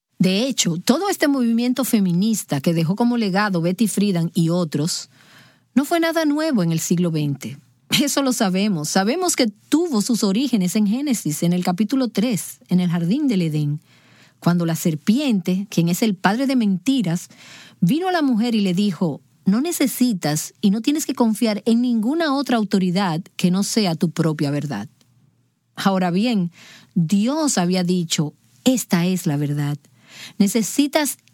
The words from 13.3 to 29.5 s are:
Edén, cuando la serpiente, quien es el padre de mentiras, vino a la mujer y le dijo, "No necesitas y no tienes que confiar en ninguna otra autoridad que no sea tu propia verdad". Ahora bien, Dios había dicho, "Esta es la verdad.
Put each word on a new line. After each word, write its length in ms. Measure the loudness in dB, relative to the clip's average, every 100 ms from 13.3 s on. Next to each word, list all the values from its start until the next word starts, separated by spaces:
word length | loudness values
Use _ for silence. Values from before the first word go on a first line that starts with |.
| 0
Edén, 400 | 0 0 -2 -4 _ _ _ _ -20 _
cuando 260 | 0 2 0
la 100 | 0
serpiente, 920 | -2 0 0 0 2 0 0 -4 -2
quien 180 | 0 0
es 140 | 0
el 120 | 0 0
padre 300 | 0 0 0
de 100 | 2
mentiras, 720 | 2 0 0 0 0 -4 -6 -20 -20 -20 -20 _
vino 260 | 0 2 0
a 40 |
la 100 | 2
mujer 320 | 2 2 0
y 80 | 0
le 100 | 0
dijo, 480 | 2 0 0 -4 -4 _ _
"No 160 | 0 0
necesitas 920 | 0 0 -2 0 0 0 -2 -4 -6 _
y 80 | 0
no 100 | 2
tienes 240 | 0 -2
que 100 | -4
confiar 480 | 0 0 2 -2 0 2
en 160 | 2
ninguna 520 | 2 0 0 0 0
otra 220 | -2 0 0
autoridad 640 | 0 0 2 0 0 -2 -6 -2
que 140 | 0
no 120 | 0
sea 320 | 0 0 0
tu 160 | 0 -2
propia 400 | 0 -2 0 -2
verdad". 380 | -2 -4 -8 -10 _ _ _ _ _ _ _ _ -2
Ahora 340 | 0 0 0
bien, 420 | 0 0 0 -2 -6 -20 -20 -6
Dios 640 | -2 0 2 2 0 0 0
había 260 | 0 0
dicho, 480 | 0 0 0 -2 -4 -8 _ _
"Esta 400 | 0 0 0 0
es 220 | 2 0 -2
la 100 | -2
verdad. 400 | -2